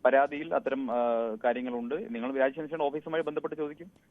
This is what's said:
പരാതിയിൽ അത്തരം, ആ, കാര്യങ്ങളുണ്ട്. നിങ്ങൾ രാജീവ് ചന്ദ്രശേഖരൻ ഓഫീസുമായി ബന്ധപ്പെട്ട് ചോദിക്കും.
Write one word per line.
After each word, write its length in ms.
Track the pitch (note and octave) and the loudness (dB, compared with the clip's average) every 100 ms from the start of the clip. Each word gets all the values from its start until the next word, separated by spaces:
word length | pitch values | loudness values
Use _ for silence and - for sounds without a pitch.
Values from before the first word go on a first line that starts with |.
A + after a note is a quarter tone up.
| B2+ | 6
പരാതിയിൽ 500 | C3+ C#3+ C#3+ D#3+ D3 | 6 4 0 -2 0
അത്തരം, 360 | C3 C3+ B2+ | 0 -2 -2
ആ, 40 | A#2+ A#2+ A#2 A#2 A2 | 0 2 2 0 0
കാര്യങ്ങളുണ്ട്. 720 | B2 A#2+ B2+ A#2+ A#2+ D#3 G#3+ A#2 | 0 0 -2 -4 -4 -6 -6 -6
നിങ്ങൾ 220 | B2 C3+ | -4 2
രാജീവ് 180 | C3+ C#3 | 2 0
ചന്ദ്രശേഖരൻ 280 | D3+ D#3+ | -8 -2
ഓഫീസുമായി 400 | C#3+ D3+ D#3+ D#3+ | -2 -2 -4 -2
ബന്ധപ്പെട്ട് 320 | D3+ D3+ D#3 D3+ | -2 -4 -6 -6
ചോദിക്കും. 360 | D3 D3 E3+ _ _ | -6 -8 -18 _ _